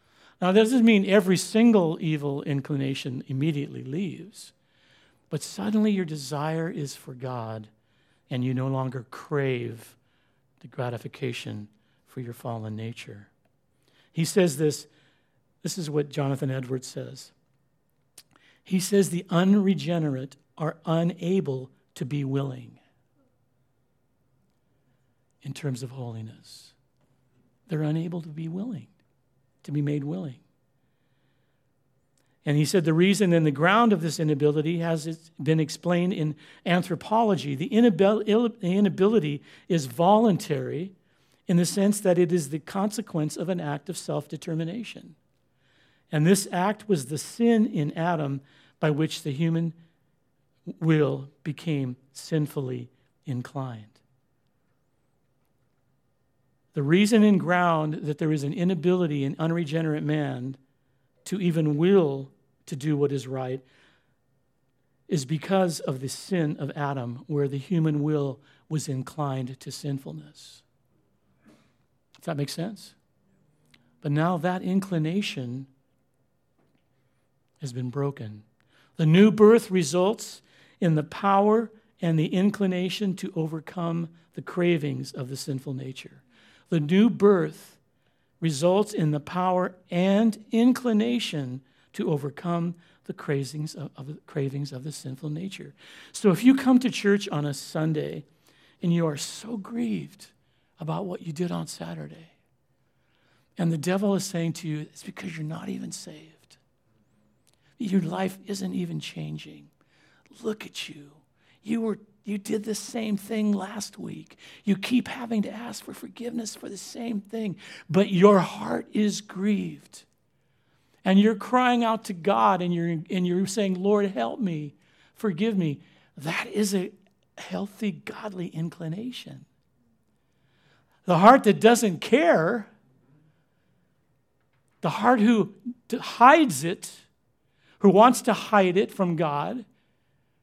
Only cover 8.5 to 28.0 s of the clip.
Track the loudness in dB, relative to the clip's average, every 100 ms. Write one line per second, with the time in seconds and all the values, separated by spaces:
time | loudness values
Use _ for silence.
8.5 | -2 -2 -4 -4 -8 -12 -16 -6 -2 -2
9.5 | -4 -6 -12 -18 _ _ _ _ _ _
10.5 | _ -16 -8 -6 -6 -10 -8 -8 -6 -10
11.5 | -10 -12 _ _ _ _ -14 -12 -10 -10
12.5 | -8 -8 -10 -10 -12 -16 -20 -20 _ _
13.5 | _ _ _ _ _ _ -4 0 2 2
14.5 | 2 0 0 -10 _ _ _ _ _ _
15.5 | _ -10 -8 -4 -4 -4 -2 -2 -2 -4
16.5 | -4 -6 -8 -8 -12 -12 -14 -20 _ _
17.5 | _ _ _ _ _ _ -20 _ _ _
18.5 | _ -4 -2 2 2 2 0 0 2 6
19.5 | 6 4 2 0 -2 -2 -4 -8 -16 _
20.5 | -8 -6 -6 -2 0 0 -2 -2 -2 -2
21.5 | -6 -10 _ _ -12 -6 -4 -2 -4 -4
22.5 | -10 -16 -20 _ _ _ _ _ _ _
23.5 | _ _ _ _ _ _ _ _ _ _
24.5 | _ _ _ _ _ _ _ _ _ -14
25.5 | -8 -8 -8 -10 -12 -12 -10 -14 -16 -20
26.5 | -20 -20 _ _ _ _ _ _ _ _
27.5 | _ -8 -4 -2 -2